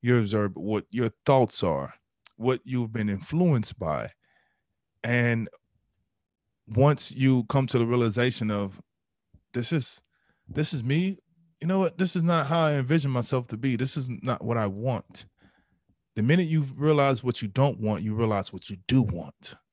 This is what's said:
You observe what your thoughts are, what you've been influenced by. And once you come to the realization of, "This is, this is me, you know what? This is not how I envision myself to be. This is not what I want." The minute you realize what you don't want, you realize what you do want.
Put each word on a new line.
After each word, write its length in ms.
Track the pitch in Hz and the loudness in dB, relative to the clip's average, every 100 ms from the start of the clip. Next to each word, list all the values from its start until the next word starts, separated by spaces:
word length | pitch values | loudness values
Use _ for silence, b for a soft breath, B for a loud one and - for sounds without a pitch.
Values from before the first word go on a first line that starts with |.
You 160 | 120 123 | 4 2
observe 380 | 104 107 104 92 | 2 0 -2 -4
what 300 | 92 107 - | -4 -4 -4
your 200 | 110 113 - - | -4 -4 -4 4
thoughts 360 | 135 120 - | 4 4 0
are, 300 | 92 73 67 - _ _ - _ | -2 -2 -4 -12 _ _ -20 _
what 260 | 117 127 | -2 -2
you've 300 | - 127 117 | -2 -4 -4
been 160 | 113 104 | -4 -4
influenced 680 | 98 - 156 180 135 107 - | -4 -4 0 2 2 -2 -6
by. 340 | 85 73 53 _ _ _ _ _ _ _ _ _ | -4 -4 -6 _ _ _ _ _ _ _ _ _
And 460 | 120 120 120 117 110 - _ _ _ _ _ _ _ _ _ _ _ | -2 0 2 0 -4 -12 _ _ _ _ _ _ _ _ _ _ _
once 400 | 107 139 143 - | 4 4 4 -2
you 340 | 127 131 127 | 0 2 2
come 220 | 110 139 131 | 2 0 2
to 120 | 127 | 0
the 80 | 117 | 2
realization 640 | 123 117 107 123 123 110 | 2 2 2 0 0 -2
of, 320 | 104 101 98 - _ _ _ _ _ _ | -2 -4 -10 -20 _ _ _ _ _ _
"This 180 | - 120 | -6 -2
is, 300 | 165 127 - _ _ _ _ _ | -2 -4 -12 _ _ _ _ _
this 280 | - 156 | -4 -4
is 100 | 147 | -2
me, 320 | 117 147 185 190 _ _ _ _ | 0 0 0 -4 _ _ _ _
you 40 | 160 | -2
know 120 | 190 | 0
what? 180 | 185 - | 0 0
This 180 | 185 | -2
is 80 | 180 | 0
not 240 | 170 170 139 | 2 2 2
how 140 | 165 | 2
I 140 | 160 | 2
envision 360 | 147 127 160 139 | 2 2 2 2
myself 380 | 127 117 131 123 | -2 0 -2 -2
to 80 | 113 | -4
be. 180 | 135 | -2
This 220 | 117 131 - | -2 -2 -4
is 140 | 127 | -6
not 340 | 117 131 123 | -6 -4 -4
what 140 | 107 117 | -2 0
I 80 | 104 | -2
want." 580 | 98 120 117 - - - _ b b b b _ _ _ | -2 -4 -4 -6 -20 -20 _ b b b b _ _ _
The 80 | - | -2
minute 240 | 107 170 170 | 2 4 4
you 200 | 160 139 131 | 0 0 -2
realize 480 | 147 151 139 127 | 2 4 4 2
what 160 | 127 117 | -2 -4
you 80 | 107 | -4
don't 320 | 95 139 107 | 2 2 2
want, 220 | 107 104 | -2 -2
you 120 | 107 | -2
realize 380 | 107 113 101 92 | 0 0 0 -2
what 160 | 92 - | -12 -14
you 80 | 95 - | -16 0
do 140 | 131 | 2
want. 540 | 110 85 73 - - - _ | 2 -2 -8 -16 -18 -18 _